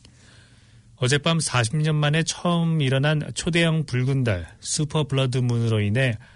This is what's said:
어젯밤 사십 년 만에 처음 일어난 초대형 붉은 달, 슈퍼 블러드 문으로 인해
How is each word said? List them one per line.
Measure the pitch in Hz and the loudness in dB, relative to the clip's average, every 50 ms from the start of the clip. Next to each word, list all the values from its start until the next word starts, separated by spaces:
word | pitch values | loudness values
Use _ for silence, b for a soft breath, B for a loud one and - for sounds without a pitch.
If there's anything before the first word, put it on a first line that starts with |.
| B B B B B B B B B B B B B B B B B B B | B B B B B B B B B B B B B B B B B B B
어젯밤 | - 127 123 139 143 - 170 165 165 | -4 -2 0 0 2 2 2 0 0
사십 | 143 - - 123 117 110 - | 0 0 0 0 0 0 0
년 | 156 151 156 151 | 0 0 0 2
만에 | 151 147 147 151 160 160 | 2 2 2 2 0 0
처음 | - - - - 180 170 170 170 165 160 160 | -2 -4 -4 -2 0 0 2 2 0 0 2
일어난 | 143 131 131 135 139 151 156 151 - - 113 | 2 2 2 2 2 2 0 0 -2 -6 -8
초대형 | - - 180 165 170 170 165 160 160 147 | -6 -4 -2 2 2 2 2 2 0 -2
붉은 | - - 123 127 131 135 135 127 | -2 -2 -2 0 0 0 0 0
달, | 117 98 87 82 - - - | 0 0 -2 -4 -10 -16 -16
슈퍼 | - - - - 151 143 - 160 147 | -10 -8 -4 -4 -4 -2 0 -2 -2
블러드 | - 135 135 135 135 123 131 | 0 0 0 0 0 0 0
문으로 | 123 123 120 117 117 117 110 107 | 0 0 0 0 0 0 2 0
인해 | 104 104 104 131 135 127 110 B B B B | 0 0 0 2 0 0 -2 B B B B